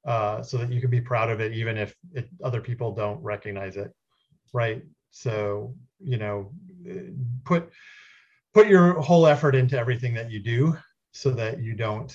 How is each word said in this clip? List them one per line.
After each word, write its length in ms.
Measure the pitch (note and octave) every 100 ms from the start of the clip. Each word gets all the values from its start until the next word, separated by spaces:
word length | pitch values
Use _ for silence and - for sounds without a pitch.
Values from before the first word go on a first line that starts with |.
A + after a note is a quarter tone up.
uh, 380 | C3+ A#2 G#2 G#2+
so 140 | B2 B2+
that 120 | B2
you 80 | B2
can 100 | B2+
be 100 | A#2+
proud 300 | - A#2+ A2+
of 100 | A2
it, 120 | A2
even 240 | A2+ A2+ A2
if 180 | G2+ _ -
it, 160 | C3 A#2+ F3+
other 180 | C3+ A#2+
people 320 | B2 A#2+ A#2
don't 300 | G2+ G#2 G#2
recognize 540 | G#2+ G#2 G#2 G2 G2 F#2
it. 160 | G2+ _ _ _ _ _ _
Right. 300 | A#2+ A2+ A2 - _ _
So, 640 | - B2+ G#2+ G#2 G2+ A2 D3 - _
you 160 | F#3 A#2+
know, 320 | G#2 G2+ G2 E3 - - -
uh, 40 | F#2 - C3 A#2+ B2+
put, 260 | - F3 E3+ - - - - - _ _ _
put 140 | G#3+ G#3+
your 340 | F#3+ F3 F3
whole 260 | D3+ E3+ D#3+
effort 260 | C#3+ D3+
into 240 | C3+ B2+ C3+
everything 340 | A#2+ B2 B2
that 160 | A#2 A#2
you 100 | A2
do 360 | G#2+ A#2 D3+ D#3 - _ _
so 180 | - C#3
that 320 | B2 A2 E3
you 120 | A2+
don't 380 | G#2 A2 G#2+ -